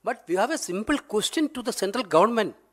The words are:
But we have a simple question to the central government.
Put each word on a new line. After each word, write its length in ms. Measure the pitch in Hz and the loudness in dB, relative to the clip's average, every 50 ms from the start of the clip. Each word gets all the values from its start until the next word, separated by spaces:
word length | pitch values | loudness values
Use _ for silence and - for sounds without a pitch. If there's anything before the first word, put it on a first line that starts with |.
| - | -4
But 200 | 208 254 - _ | -6 -6 -6 _
we 80 | - 170 | -2 0
have 140 | 185 208 262 | 0 0 0
a 60 | 330 | 0
simple 400 | 285 - - 175 196 220 - 294 | -6 -4 -6 -6 -4 0 0 -2
question 520 | 269 - - - 214 196 - - 320 311 285 | -2 -2 -2 -2 -2 -2 0 0 0 -2 -2
to 120 | - 254 | -2 -6
the 120 | 226 254 214 | -6 -6 -4
central 300 | - 196 196 202 247 247 | -2 -4 -2 -2 -4 -2
government. 520 | 180 - 160 190 226 240 226 208 147 - _ _ _ | 4 4 6 6 6 4 0 -2 -2 -6 _ _ _